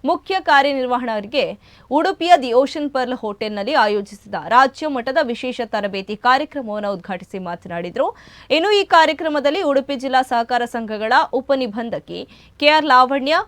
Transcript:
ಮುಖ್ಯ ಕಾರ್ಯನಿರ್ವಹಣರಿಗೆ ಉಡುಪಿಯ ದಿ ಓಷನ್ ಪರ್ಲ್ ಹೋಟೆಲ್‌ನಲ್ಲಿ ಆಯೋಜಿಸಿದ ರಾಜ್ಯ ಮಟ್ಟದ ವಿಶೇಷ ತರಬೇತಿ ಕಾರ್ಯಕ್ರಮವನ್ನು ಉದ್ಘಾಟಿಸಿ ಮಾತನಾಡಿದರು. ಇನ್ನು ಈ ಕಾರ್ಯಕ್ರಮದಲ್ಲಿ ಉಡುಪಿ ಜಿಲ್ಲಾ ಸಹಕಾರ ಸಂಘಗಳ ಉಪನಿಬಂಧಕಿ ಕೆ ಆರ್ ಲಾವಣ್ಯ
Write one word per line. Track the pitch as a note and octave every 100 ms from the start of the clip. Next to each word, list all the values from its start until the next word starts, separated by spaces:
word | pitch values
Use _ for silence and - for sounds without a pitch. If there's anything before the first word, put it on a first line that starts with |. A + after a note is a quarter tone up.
| C4+
ಮುಖ್ಯ | F4 - F#4+
ಕಾರ್ಯನಿರ್ವಹಣರಿಗೆ | - C#4 C#4+ C#4 B3+ B3 A#3+ A3 G#3 C#4 F3 G3+ _ _ _
ಉಡುಪಿಯ | C#4 E4+ F#4 E4 E4+
ದಿ | B3+
ಓಷನ್ | A#3 C4+ D#4+ D4
ಪರ್ಲ್ | C4+ B3
ಹೋಟೆಲ್‌ನಲ್ಲಿ | B3+ A3 G3+ G#3+ G#3 G3+
ಆಯೋಜಿಸಿದ | D4 G#3+ G#3 G3 G3+ - F#3+ D3+
ರಾಜ್ಯ | A#3 C4+ - D#4
ಮಟ್ಟದ | C4 A#3+ C#4
ವಿಶೇಷ | C4 A#3 B3+ A#3+ A3+
ತರಬೇತಿ | G#3+ G3+ G3 F#3+ G#3+
ಕಾರ್ಯಕ್ರಮವನ್ನು | B3 C4 D4+ C#4+ A#3 G#3 G3+
ಉದ್ಘಾಟಿಸಿ | F#3+ F3 F3+ - G3
ಮಾತನಾಡಿದರು. | F3+ F3 F#3 E3+ F3+ B3+ E4 - - - -
ಇನ್ನು | D4+ F#4+
ಈ | G#4
ಕಾರ್ಯಕ್ರಮದಲ್ಲಿ | G4 E4+ D#4 D#4 D#4+ D4+ C#4+ E4+
ಉಡುಪಿ | D#4+ C#4 C4+ C#4
ಜಿಲ್ಲಾ | C4 B3+
ಸಹಕಾರ | C4 A#3 A#3 A#3+ A#3+
ಸಂಘಗಳ | A#3+ A3 G#3+ A3 C4 D#4+
ಉಪನಿಬಂಧಕಿ | B3+ C4 C4+ B3 G#3 A#3 D#3+ - F3 - - _ _
ಕೆ | D4
ಆರ್ | D#4 D4+
ಲಾವಣ್ಯ | B3+ B3+ C#4 C4 E4